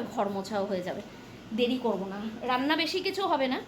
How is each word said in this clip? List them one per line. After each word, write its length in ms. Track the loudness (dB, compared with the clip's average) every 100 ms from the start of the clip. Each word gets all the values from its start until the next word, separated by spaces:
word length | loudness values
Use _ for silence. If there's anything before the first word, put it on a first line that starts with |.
| 0
ঘর 140 | 0 0
মোছাও 360 | 0 -2 0
হয়ে 180 | 0 0
যাবে, 200 | -2 -6 -8 -14 -16 -14 -4
দেরি 260 | 2 2 2
করব 200 | 0 0 -2
না।" 120 | -4 -6 -4 0
রান্না 280 | 2 4 2
বেশি 220 | 2 0
কিছু 220 | 0 0 2
হবে 200 | 4 2
না 100 | 0